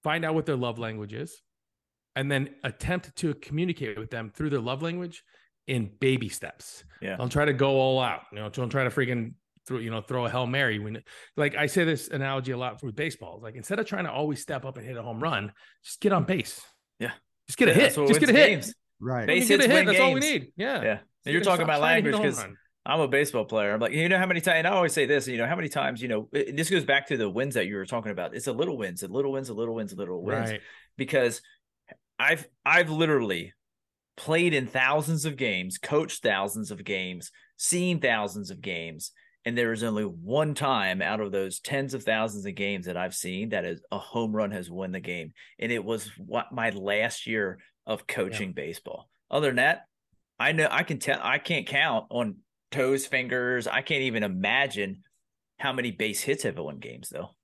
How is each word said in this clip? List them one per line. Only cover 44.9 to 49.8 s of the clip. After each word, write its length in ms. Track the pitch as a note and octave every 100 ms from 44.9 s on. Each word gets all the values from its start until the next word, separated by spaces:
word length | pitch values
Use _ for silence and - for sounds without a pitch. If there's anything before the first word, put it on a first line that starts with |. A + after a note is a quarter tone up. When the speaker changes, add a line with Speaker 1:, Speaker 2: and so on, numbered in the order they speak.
Speaker 2:
the 80 | F#2
game. 320 | F2 F2 D#2+ - - _
And 120 | A2+
it 140 | A#2+
was 240 | G2 A2+ - -
what, 360 | G2 A#2+ -
my 180 | B2+ A2+
last 560 | G2+ F#2+ G#2 A2+ - -
year 320 | A2 G2+ F2+ - _ -
of 200 | G#2+ -
coaching 420 | - F#2+ F2+ G2
Speaker 1:
Yeah. 40 |
Speaker 2:
baseball. 560 | E2 D2 E2 - - - _ _
Other 180 | C#3+ D3
than 80 | B2
that, 300 | C3+ E3+